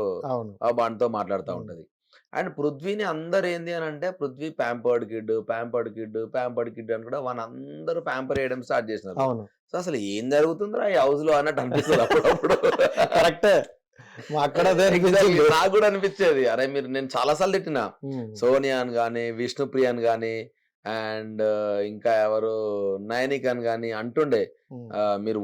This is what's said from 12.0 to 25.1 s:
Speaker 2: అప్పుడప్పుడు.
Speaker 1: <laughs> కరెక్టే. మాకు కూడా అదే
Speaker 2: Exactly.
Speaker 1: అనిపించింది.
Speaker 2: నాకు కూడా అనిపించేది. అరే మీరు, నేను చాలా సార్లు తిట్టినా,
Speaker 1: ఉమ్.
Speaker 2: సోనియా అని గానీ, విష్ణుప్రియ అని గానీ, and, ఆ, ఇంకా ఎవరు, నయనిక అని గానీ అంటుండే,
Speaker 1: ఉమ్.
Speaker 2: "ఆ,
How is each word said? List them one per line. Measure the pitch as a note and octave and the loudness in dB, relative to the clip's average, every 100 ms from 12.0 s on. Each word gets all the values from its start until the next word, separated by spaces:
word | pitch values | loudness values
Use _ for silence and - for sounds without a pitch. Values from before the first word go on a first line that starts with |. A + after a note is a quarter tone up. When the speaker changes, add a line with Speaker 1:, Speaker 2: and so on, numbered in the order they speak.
Speaker 2:
అప్పుడప్పుడు. | A#2 - D3 - E3 F#3 | 4 4 4 2 2 2
Speaker 1:
<laughs> | F3+ - - - C3+ - E3 | 2 2 2 2 2 4 2
కరెక్టే. | E3 G#3 F3 - - _ _ - - - | 4 4 4 2 -8 _ _ -20 -20 -6
మాకు | D3+ C#3+ | 0 0
కూడా | D3+ F3 | 2 4
అదే | F3+ | 6
Speaker 2:
Exactly. | F#3+ F3+ F3+ | 4 6 6
Speaker 1:
అనిపించింది. | F#3+ G3 E3+ D3+ | 6 6 8 6
Speaker 2:
నాకు | D#3 F#3 | 6 6
కూడా | G3+ G#3+ | 6 4
అనిపించేది. | G3 G3 F#3+ F#3 C#3+ B2 | 4 -2 2 4 4 4
అరే | A#2 C3+ | 2 0
మీరు, | C#3 B2+ | -2 -4
నేను | C3 C3+ | -4 -4
చాలా | B2+ C3 | 0 0
సార్లు | D3+ F#3+ | 2 2
తిట్టినా, | F#3+ F#3 C#3+ G#2 - | 0 -2 -2 -4 -6
Speaker 1:
ఉమ్. | C#3 C3+ A2+ | -8 -8 -8
Speaker 2:
సోనియా | G#2+ A#2+ C3+ C#3 C3 | 0 4 4 2 0
అని | B2 | 0
గానీ, | A#2 A#2 A#2 A#2 | 0 -2 -2 -4
విష్ణుప్రియ | A2+ A#2+ - C#3 C3 C3 | -4 -6 -4 -4 0 0
అని | A#2+ | 2
గానీ, | A#2 A2+ A2+ A2+ A2 _ _ _ | 0 0 -2 -6 -10 _ _ _
and, | G#2 A2 A2 A2 A2 G#2+ | -8 -6 -6 -8 -8 -2
ఆ, | G#2+ G#2+ G#2 G2+ | 0 0 0 -2
ఇంకా | G#2 G#2+ A#2 A2+ | -4 -2 2 2
ఎవరు, | G#2+ A2 A2 A2 A2 G2+ G2 G2 | 4 2 0 -2 -2 -2 -2 -4
నయనిక | G#2 A#2+ C3 C#3 C3 | -4 -4 -2 -2 -2
అని | B2 | -2
గానీ | A#2 A2+ A#2 | -2 -2 -4
అంటుండే, | G#2+ A#2 A#2+ D3 A#2 F#2+ - _ | -6 -4 -2 2 2 0 -6 _
Speaker 1:
ఉమ్. | B2+ A#2+ | -18 -10
Speaker 2:
"ఆ, | G#2 G#2 | -2 0